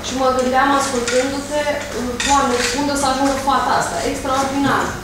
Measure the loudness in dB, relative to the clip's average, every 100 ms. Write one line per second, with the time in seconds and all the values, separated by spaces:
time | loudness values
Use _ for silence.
0 | -4 0 2 2 2 2 4 2 0 -2
1 | 2 2 0 -4 -2 -2 0 -2 -4 -6
2 | -6 -4 2 2 4 0 0 0 0 0
3 | 0 2 0 0 0 0 2 0 0 -2
4 | -4 -4 -2 -2 0 0 0 0 -2 -6